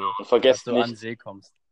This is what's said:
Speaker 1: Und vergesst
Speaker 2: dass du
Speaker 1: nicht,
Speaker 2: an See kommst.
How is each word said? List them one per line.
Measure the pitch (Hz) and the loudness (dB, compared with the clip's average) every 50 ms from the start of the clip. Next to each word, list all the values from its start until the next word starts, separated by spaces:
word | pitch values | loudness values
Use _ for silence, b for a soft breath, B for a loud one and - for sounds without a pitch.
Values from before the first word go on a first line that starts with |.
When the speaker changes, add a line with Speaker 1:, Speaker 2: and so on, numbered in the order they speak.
| 95 98 101 101 | -6 -6 -6 -6
Speaker 1:
Und | 98 | -2
vergesst | - 123 117 - 131 127 - - 123 | 2 2 4 6 4 2 2 0 -4
Speaker 2:
dass | 120 | -2
du | 120 | 0
Speaker 1:
nicht, | 120 120 | 0 -2
Speaker 2:
an | 117 | -4
See | 107 113 113 120 | -10 -12 -12 -12
kommst. | - - 110 98 98 _ _ _ _ _ _ | -12 -14 -18 -18 -18 _ _ _ _ _ _